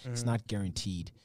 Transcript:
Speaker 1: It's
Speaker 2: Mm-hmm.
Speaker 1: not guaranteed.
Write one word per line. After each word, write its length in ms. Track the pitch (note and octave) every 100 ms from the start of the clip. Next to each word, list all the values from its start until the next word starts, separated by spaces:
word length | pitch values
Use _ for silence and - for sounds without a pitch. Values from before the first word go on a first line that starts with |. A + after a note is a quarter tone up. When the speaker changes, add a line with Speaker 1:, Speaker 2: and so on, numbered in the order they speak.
Speaker 1:
It's 160 | B2+ A#2+
Speaker 2:
Mm-hmm. 100 | A#2+
Speaker 1:
not 160 | A#2 -
guaranteed. 640 | G#2+ F#2+ - G#2 F2+ D#2+ -